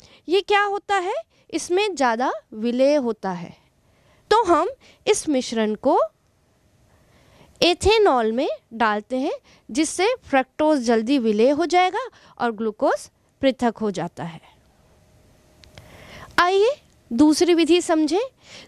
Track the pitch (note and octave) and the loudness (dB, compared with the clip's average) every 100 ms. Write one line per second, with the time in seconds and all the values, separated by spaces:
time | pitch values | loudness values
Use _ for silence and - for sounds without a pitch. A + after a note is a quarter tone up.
0 | - - - F4+ F#4 G4+ G4+ G4 - G4 | -20 -18 -4 -2 0 0 0 -4 -4 -4
1 | F4+ C5+ E5 _ - D#4+ - F4+ G#4 E4+ | -2 -6 -10 _ -10 -10 -4 -2 -2 0
2 | B3+ A3+ C4 D5 - A3 A#3 B3 C4+ D4 | -2 0 -4 -6 -12 -8 -4 2 2 2
3 | A#3+ A3 F#3+ F3 E3+ - _ _ _ _ | 0 -6 -8 -8 -12 -18 _ _ _ _
4 | _ _ - G#4+ G4+ D#4 F#4 C#5 _ _ | _ _ 0 2 4 2 0 -6 _ _
5 | - G#4 - C4+ - A3+ G#3+ G#3+ B3+ E4 | -2 -2 0 -2 -2 -2 -2 0 2 2
6 | D#5+ _ _ _ _ _ _ _ _ _ | 0 _ _ _ _ _ _ _ _ _
7 | _ _ _ _ _ - E4 F4+ F#4 A4 | _ _ _ _ _ -2 0 2 2 4
8 | G4+ C4 A3 A3+ E4+ D5+ _ A3+ A3+ G#3 | 4 2 0 -2 -4 -6 _ -2 -2 -2
9 | G#3+ B3+ D4 C5 _ _ - A3 D#4+ - | -6 -6 -4 -6 _ _ -10 -4 -4 -2
10 | F#4+ B4+ - C4+ B3+ - D#4 D4+ A#3 A3+ | -2 -2 -2 -2 -2 -2 0 0 0 -2
11 | A3 C#4+ A3+ G#3+ A#3+ D4 E4+ F4 F#4 G4+ | 0 0 0 2 2 2 0 0 0 -2
12 | B4 _ _ - A#3+ G#3 A3 G#3 D4 C#5+ | -8 _ _ -6 -6 -4 -6 -2 -2 -2
13 | - _ _ - C4+ B3 A#3+ - A3 F3 | -6 _ _ -4 -2 0 -2 -2 -6 -6
14 | E3+ - E3 D#3+ _ _ _ _ _ _ | -8 -10 -14 -14 _ _ _ _ _ _
15 | _ _ _ _ _ _ - - - - | _ _ _ _ _ _ -20 -20 -20 -20
16 | - - - - F4 G4 G#4+ D5 _ _ | -20 -20 -8 0 2 4 2 0 _ _
17 | - A#3 D4+ D4 F4 E4+ D#4 F4 E4 D#4+ | -6 4 4 4 4 4 4 2 2 0
18 | D#4 E4+ C5 _ - - | 0 0 -4 _ -20 -20